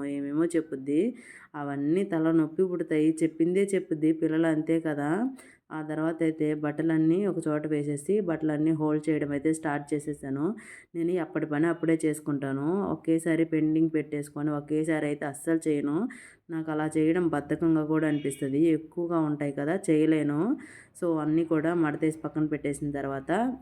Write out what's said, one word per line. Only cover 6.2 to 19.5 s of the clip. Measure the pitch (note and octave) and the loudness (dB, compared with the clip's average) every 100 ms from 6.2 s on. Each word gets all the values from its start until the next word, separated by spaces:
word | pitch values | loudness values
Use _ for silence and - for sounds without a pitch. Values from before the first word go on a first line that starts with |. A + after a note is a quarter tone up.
అయితే | E3 D#3 D3+ | 0 0 -2
బట్టలన్నీ | D3+ D3+ D3 D#3+ D#3+ D#3+ F3 G3+ | 0 -2 -2 2 4 4 4 0
ఒక | D#3+ | 0
చోట | D#3 D3+ D#3 | -2 -2 0
వేసేసి | D3+ D3 C#3+ D3 G#3 | -2 -2 -2 0 0
బట్టలన్నీ | F3+ D#3 D#3 D3 D#3 | 0 -2 0 2 2
హోల్డ్ | D#3 D#3 D3+ | 2 2 0
చేయడం | D#3 D3+ C#3+ | 0 0 0
అయితే | C#3+ D#3 | 0 0
స్టార్ట్ | D#3+ - D3 D3 | 0 -2 -4 -2
చేసేసాను. | D3+ D3+ D3 C#3 C3+ E3 A3 - - - | -4 -4 -8 -6 -2 -2 -4 -10 -20 -10
నేను | E3+ E3 F3+ | -4 0 0
అప్పటి | D#3+ D#3+ D3+ | -2 -4 -2
పని | D3 E3+ | 2 2
అప్పుడే | E3 D#3+ D#3+ | 2 2 2
చేసుకుంటాను. | D#3+ D3 D#3 C#3+ C#3 C3+ D3 F#3+ F#3 | 2 -2 -4 -4 -2 -2 -2 -2 -2
ఒకేసారి | D#3+ - D#3+ E3+ D#3+ D#3+ | -2 0 0 2 0 2
పెండింగ్ | D#3+ D#3 D#3 D#3+ | 2 2 2 2
పెట్టేసుకొని | D#3 D3 D3 C#3+ D3 D3 | 0 -2 -6 -6 -6 -4
ఒకేసారి | D3 D3 D3+ D#3 D#3 D3 | -4 -2 -2 0 0 -2
అయితే | D3 D3 | -4 -6
అస్సలు | C#3 - E3 | -6 -2 0
చేయను. | D#3+ D3 C#3+ D#3 B3+ - - - - | 2 0 0 0 -2 -6 -20 -20 -10
నాకు | E3 D#3+ | -6 -4
అలా | D#3 D#3 | -2 0
చేయడం | D#3 D#3 F3 E3+ | 2 2 2 2
బద్ధకంగా | D3 C#3+ D3+ E3 D#3+ D3+ | 0 -2 0 2 2 2
కూడా | D#3 D#3 | 2 2
అనిపిస్తది, | D3 C#3+ C3+ C#3 C#3 E3 | 0 -2 -4 -2 2 4
ఎక్కువగా | D3+ D#3 - E3+ E3+ | 2 -2 -6 -2 0
ఉంటాయి | D3+ D3 D3 | 0 0 -2